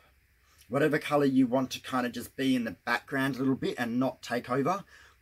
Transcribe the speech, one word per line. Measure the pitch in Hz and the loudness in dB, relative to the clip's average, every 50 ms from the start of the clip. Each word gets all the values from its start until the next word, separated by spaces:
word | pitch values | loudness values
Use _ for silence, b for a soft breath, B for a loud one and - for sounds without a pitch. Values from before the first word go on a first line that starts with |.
| _ _ _ _ _ _ _ b b b b b b - | _ _ _ _ _ _ _ b b b b b b -4
Whatever | 110 139 151 156 143 156 | 0 2 2 2 2 0
colour | - - 147 147 143 | -2 2 2 4 4
you | 139 135 131 135 117 | 4 6 4 4 4
want | 120 135 131 127 - | 4 0 0 0 -6
to | - | -10
kind | - - 131 127 123 | -8 -4 -2 -2 -2
of | 120 117 | -2 -4
just | 123 107 - - | -8 -12 -10 -6
be | - 139 135 131 | -2 0 2 2
in | 123 117 | 0 0
the | 110 92 - - | -4 -8 -8 -4
background | 117 120 - - - 147 135 135 139 139 | -2 -2 -2 -2 -4 -4 -2 -2 -2 -2
a | 117 | -2
little | 135 131 127 | 0 0 0
bit | 123 123 131 - | 0 -2 -4 -2
and | - 120 117 117 123 | -2 -4 -2 0 0
not | 131 127 - - - | 0 -2 -2 -6 -8
take | - 123 123 117 123 | -6 -6 -4 -2 -2
over, | 123 139 131 156 185 196 - B B B B B B B | -2 0 0 0 -2 -4 -6 B B B B B B B